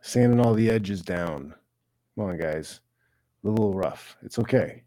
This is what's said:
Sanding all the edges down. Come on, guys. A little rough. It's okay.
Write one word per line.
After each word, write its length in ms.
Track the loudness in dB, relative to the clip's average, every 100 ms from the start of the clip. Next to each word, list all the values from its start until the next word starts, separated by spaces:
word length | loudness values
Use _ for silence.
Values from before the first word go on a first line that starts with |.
Sanding 380 | -2 2 4 6
all 140 | 4
the 160 | 4 4
edges 320 | 2 -2 -6
down. 520 | -4 -4 -4 -6 -12 -18 _ _ _ _ _ -8
Come 140 | -6
on, 80 | -4
guys. 420 | -4 -4 -8 -16 _ _ _ _ _ _
A 60 | -2
little 240 | 0 0
rough. 420 | 0 -4 -6 -18 -18
It's 180 | -12 -4
okay. 440 | 0 2 0 -6